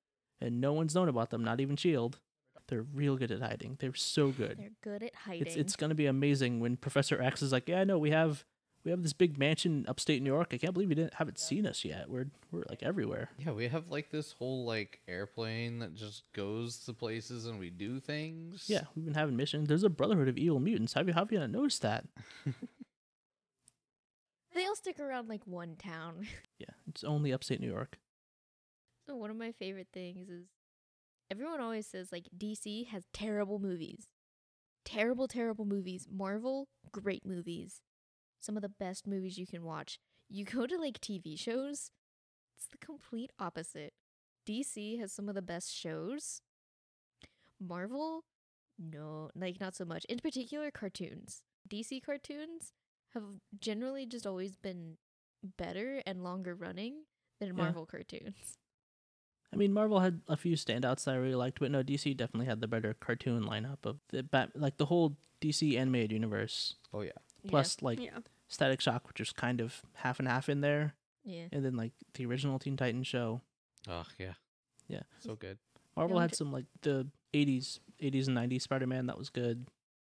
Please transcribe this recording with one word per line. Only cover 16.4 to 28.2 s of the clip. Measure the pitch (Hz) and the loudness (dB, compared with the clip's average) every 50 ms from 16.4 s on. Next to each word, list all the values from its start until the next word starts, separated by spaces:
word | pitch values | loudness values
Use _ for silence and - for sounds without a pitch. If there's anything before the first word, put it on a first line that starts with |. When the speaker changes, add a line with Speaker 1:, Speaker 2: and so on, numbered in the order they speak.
| 98 101 107 113 120 117 117 - - | -2 -2 -2 -2 -2 -4 -6 -8 -10
Speaker 3:
to | - 117 | -10 -8
places | - 127 113 110 113 110 - 123 120 113 | -4 -4 -2 -2 -4 -6 -6 -8 -8 -6
and | 117 113 101 | -6 -6 -6
we | 92 87 | -6 -8
do | 90 87 98 104 123 135 | -6 -4 -4 -4 -4 -4
things. | - - 151 151 151 160 160 165 165 165 180 190 - | -4 -4 -4 -4 -4 -4 -6 -10 -10 -12 -12 -8 -2
Speaker 1:
Yeah, | - 208 185 - - - | 0 0 0 0 -2 -6
we've | 160 160 | -6 -4
been | 160 147 | 0 2
having | 151 156 151 127 | 2 4 4 4
missions. | 117 139 147 - 151 151 147 | 2 2 2 2 2 4 6
There's | 151 170 202 | 6 6 6
a | 202 | 6
Brotherhood | 165 - 131 190 220 175 139 131 | 6 4 4 4 6 6 6 6
of | 123 127 | 4 4
Evil | 139 175 156 131 | 4 4 6 6
Mutants. | 131 196 226 - 110 117 - | 4 4 4 4 2 2 2
Have | 131 165 | 2 2
you, | 190 165 | 4 4
how | 170 | 4
have | 196 208 226 | 4 4 2
you | 196 | 0
not | 147 113 | 2 0
noticed | 110 220 285 294 - - - | 0 2 2 2 2 2 2
that? | 110 110 113 - - - - 110 - - - - | 2 2 0 -2 -6 -14 -16 -18 -16 -12 -6 -4
Speaker 2:
<laughs> | 139 123 - - - _ - 262 - _ _ _ _ _ _ _ _ _ _ _ _ _ _ _ _ _ _ _ _ _ _ _ _ _ _ _ _ _ _ _ _ - | -4 -4 -4 -8 -14 _ -16 -20 -20 _ _ _ _ _ _ _ _ _ _ _ _ _ _ _ _ _ _ _ _ _ _ _ _ _ _ _ _ _ _ _ _ -2
They | 349 370 | 0 0
all | 381 427 | 0 0
stick | - - 381 349 - | -2 -4 -6 -6 -4
around, | 294 277 262 254 233 220 | -4 -4 -4 -4 -4 -6
like, | 220 208 - | -8 -8 -8
one | 202 180 175 175 170 160 | -8 -8 -8 -8 -8 -10
town. | - - 196 165 160 160 170 165 165 208 214 - | -12 -10 -10 -10 -8 -8 -10 -10 -10 -10 -10 -10
<laughs> | - - - _ - | -12 -16 -18 _ -18
Speaker 1:
Yeah, | - - - - - - | -16 -16 -18 -16 -14 -14
it's | 151 - - | -12 -6 -2
only | - 151 147 147 143 127 | 0 2 4 4 4 2
upstate | 131 - - 131 - | 0 0 -2 -2 -2
New | - 123 | -2 -2
York. | 92 107 120 - - - _ _ _ _ | -2 -4 -4 -6 -10 -16 _ _ _ _